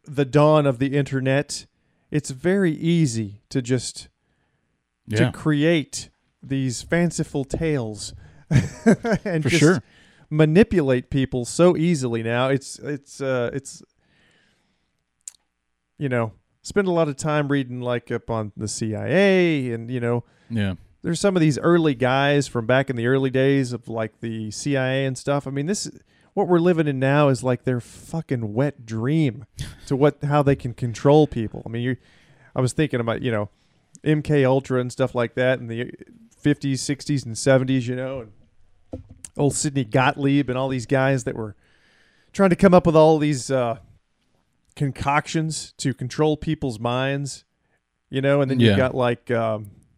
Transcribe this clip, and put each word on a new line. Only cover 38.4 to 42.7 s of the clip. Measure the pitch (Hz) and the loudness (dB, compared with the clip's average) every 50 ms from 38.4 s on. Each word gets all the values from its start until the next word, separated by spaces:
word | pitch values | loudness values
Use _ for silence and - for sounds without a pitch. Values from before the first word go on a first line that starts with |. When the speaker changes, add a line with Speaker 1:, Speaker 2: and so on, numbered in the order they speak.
| _ _ _ _ - _ _ _ _ _ - - - - - _ - - _ | _ _ _ _ -20 _ _ _ _ _ -18 -18 -16 -20 -20 _ -20 -14 _
Speaker 1:
old | - 143 139 127 | 0 0 0 0
Sidney | - - 156 135 139 127 | 0 -4 -2 -2 -2 -4
Gottlieb | 107 - 135 127 139 143 147 139 139 139 143 139 120 | 0 0 2 2 2 0 0 0 0 2 2 0 0
and | 123 | -4
all | 127 131 135 | -4 -4 -4
these | 135 127 110 | -4 -6 -4
guys | - 139 131 131 135 135 131 113 | -2 0 2 2 2 0 0 -2
that | 131 - | -6 -8
were | - 110 107 101 _ _ _ _ _ _ _ _ _ _ _ _ _ _ _ | -8 -10 -12 -12 _ _ _ _ _ _ _ _ _ _ _ _ _ _ _
trying | _ - 196 190 | _ 2 4 4
to | 170 | 4
come | - 196 196 | 6 6 8